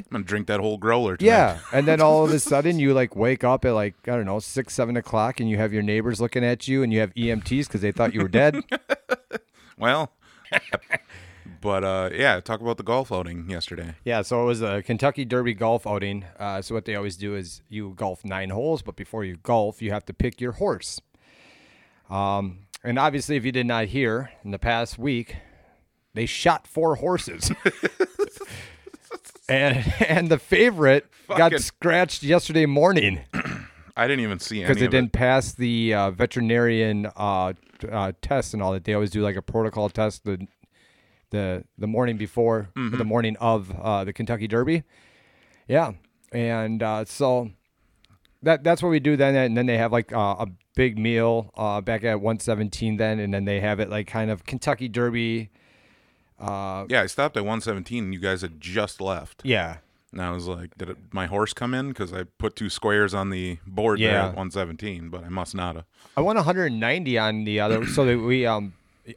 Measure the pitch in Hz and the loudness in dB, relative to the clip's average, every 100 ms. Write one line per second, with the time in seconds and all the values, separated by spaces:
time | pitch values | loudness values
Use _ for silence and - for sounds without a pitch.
0 | 196 117 92 104 104 104 107 107 107 117 | -6 -8 -4 -4 -2 -2 0 -2 2 2
1 | 113 92 202 226 120 82 - 135 143 156 | 2 2 6 6 6 2 -2 2 4 6
2 | 156 156 156 156 - 143 156 170 139 135 | 8 6 6 2 2 2 2 4 4 4
3 | 127 98 113 131 123 131 127 110 104 - | 2 2 0 2 2 2 2 2 0 -4
4 | - 123 98 104 - 135 123 - 120 120 | -4 -2 -2 -4 -4 -6 -4 -2 0 -2
5 | - 110 113 131 113 104 110 107 104 107 | 0 0 0 0 0 2 0 0 0 0
6 | 113 107 117 127 120 120 - 135 123 110 | 0 0 -2 0 0 0 0 2 2 2
7 | 104 117 117 113 - 135 143 104 101 101 | 0 0 -2 -2 0 -2 0 -2 0 2
8 | 117 104 95 107 147 202 - 285 - 269 | 2 2 2 6 6 4 -2 -6 -4 -4
9 | - 254 - - _ _ - - 113 147 | -4 -6 -6 -12 _ _ -20 -2 0 2
10 | 156 _ _ - - 196 - - - 170 | -2 _ _ -20 -2 -2 0 -8 -4 -8
11 | - - - - - - 104 98 95 95 | -8 -20 -20 -20 -20 -8 -2 0 0 0
12 | 92 90 135 92 - 110 117 117 104 123 | -2 0 2 2 -2 -4 -4 -4 0 0
13 | 131 95 85 85 85 87 - 85 82 80 | 0 -4 -4 -8 -8 -8 -8 -10 -12 -10
14 | 127 113 101 120 123 120 110 101 98 113 | -4 -2 0 0 0 0 -2 -4 -4 0
15 | 139 139 123 123 120 101 113 117 107 104 | 0 -2 -2 -2 0 -2 0 0 -2 -4
16 | 101 101 92 - 101 98 98 113 104 104 | -4 -6 -10 -10 -8 -6 -6 -6 -4 -6
17 | 101 90 104 101 87 - - 107 101 92 | -6 -6 -8 -6 -8 -14 -14 -12 -10 -6
18 | 101 92 98 95 95 98 147 156 - 87 | -6 -6 -8 -6 -6 -4 -4 -4 -8 -14
19 | 98 113 98 85 - 117 104 - 110 104 | -10 -8 -8 -6 0 2 2 -2 -4 -6
20 | - 92 123 - 123 110 196 107 - - | -6 -4 -4 -4 -6 -2 -2 -2 -6 -14
21 | - _ _ _ - _ _ _ _ _ | -18 _ _ _ -20 _ _ _ _ _
22 | - 98 98 101 98 90 - - 120 123 | -8 -4 -2 -2 -4 -8 -18 -10 -4 2
23 | 151 139 123 147 120 127 120 117 107 127 | 2 0 -2 -2 -2 -2 0 0 -2 -2
24 | 120 113 131 - 101 101 117 117 117 - | 0 -2 -6 -12 -10 -4 -2 0 -2 -4
25 | 135 120 113 - - _ _ _ _ _ | -4 -2 -4 -12 -16 _ _ _ _ _
26 | _ 110 113 - 170 156 - - 160 143 | _ -6 -4 0 2 2 -2 0 0 2
27 | 165 175 - 165 - - 190 - - - | 0 -2 -4 -6 -4 -2 -2 0 -4 -2
28 | 370 - 403 - 392 - - - - - | -2 -2 -6 -6 -16 -16 -18 -20 -20 -20
29 | - - - - - 131 143 127 110 - | -20 -20 -20 -12 -2 2 2 2 0 0
30 | 175 165 170 156 - 180 240 185 143 139 | 2 2 4 2 4 6 6 6 6 6
31 | - _ - 185 165 156 113 - 170 170 | 4 _ 0 4 6 4 -2 -2 2 4
32 | 180 - 139 170 - 156 156 143 170 180 | 2 0 2 2 4 2 4 6 6 6
33 | 101 92 - - - - - - - - | 2 0 -6 -8 -6 -8 -12 -20 -8 0
34 | 120 139 110 95 - 107 90 120 123 127 | 0 2 0 -4 -4 -2 2 2 4 4
35 | 123 - 127 131 - - 123 117 113 104 | 2 2 4 2 0 -2 -2 0 2 2
36 | 98 90 123 - 113 120 120 113 110 104 | 0 0 0 0 2 4 4 2 2 0
37 | 101 - 101 95 92 92 _ - 107 107 | -4 -4 0 0 0 -4 _ -16 -8 -4
38 | 95 92 - 139 - 110 95 95 87 104 | -4 -4 -2 -2 -2 -2 -2 -2 0 0
39 | 104 107 104 95 - 113 110 110 104 113 | 0 0 -2 -2 -4 -2 -2 0 -2 0
40 | 107 - 104 92 95 _ _ _ _ _ | -2 -2 -6 -6 -8 _ _ _ _ _
41 | _ _ _ 104 98 90 - - 107 110 | _ _ _ -4 -4 -4 -8 -8 -2 0
42 | 123 110 104 - 117 113 101 131 120 120 | 0 0 -4 0 2 2 -2 -6 -4 -2
43 | 110 120 113 104 117 110 95 87 104 101 | 0 0 0 0 2 2 -2 -6 -2 -2
44 | 95 - 113 117 107 113 131 165 - _ | -2 -6 -4 -4 -2 0 2 0 -2 _
45 | _ _ _ _ _ _ - 139 151 90 | _ _ _ _ _ _ 0 2 2 -4
46 | _ _ _ 120 117 113 110 110 110 107 | _ _ _ -4 -2 -2 -2 -2 -2 -2
47 | 110 - 139 123 117 - _ _ _ _ | -4 -2 2 2 -2 -10 _ _ _ _
48 | _ _ _ _ 147 160 151 170 175 156 | _ _ _ _ 2 2 4 2 4 2
49 | 139 147 139 139 127 113 123 117 117 120 | 4 4 4 4 4 2 2 2 2 0
50 | 110 113 101 98 107 90 _ - 127 107 | 0 0 0 0 -6 -10 _ 0 0 2
51 | 110 117 117 117 107 - 107 104 98 113 | 0 2 2 2 -2 -4 -2 -2 -2 -2
52 | 113 107 104 110 - 107 107 - 110 107 | 0 0 0 -2 -2 -2 -2 -2 -2 0
53 | 110 110 104 98 101 101 104 101 101 104 | 0 0 -2 -2 0 0 0 0 -2 -4
54 | 98 113 110 98 - 127 - 135 127 110 | -4 -4 -2 -4 -6 -6 -2 -2 -2 -2
55 | 120 117 117 113 110 _ _ _ _ _ | 0 0 -2 -2 -6 _ _ _ _ _
56 | _ _ _ - 101 98 98 95 98 123 | _ _ _ -12 -8 -6 -6 -8 -2 0
57 | 95 - 147 110 101 113 113 98 87 120 | 2 0 -2 -2 -2 -4 -4 -6 -6 -6
58 | 98 92 95 95 90 80 85 101 104 - | -6 -4 -2 -2 -6 -12 -6 -4 -4 -4
59 | 95 92 127 - 135 110 82 82 _ _ | -6 -6 -8 -8 -2 -2 -2 -8 _ _
60 | _ - 90 87 87 87 87 - 90 90 | _ -8 -6 -6 -8 -10 -12 -14 -14 -14
61 | - 98 90 101 107 - 123 127 139 127 | -10 -6 -4 -2 -2 -4 -6 -4 -6 -8
62 | 92 92 90 - 110 - 104 - 110 104 | -8 -8 -10 -6 -6 -4 -8 -2 2 4
63 | 101 98 98 92 90 85 95 95 110 104 | 2 0 -4 -4 -6 -8 -10 -2 0 2
64 | 110 104 95 92 92 95 87 80 107 90 | 4 2 0 -4 -6 -4 -6 -6 -10 -10
65 | 82 87 85 95 85 95 90 82 - _ | -12 -12 -8 -8 -6 -6 -6 -6 -14 _
66 | - - 170 220 156 180 165 113 113 165 | -8 -2 0 2 2 0 0 0 0 0
67 | 151 117 110 107 107 104 104 113 120 147 | 0 0 0 -2 -2 0 2 0 0 2
68 | 131 120 113 127 120 107 101 - _ _ | 2 2 2 2 2 0 -4 -12 _ _
69 | - | -20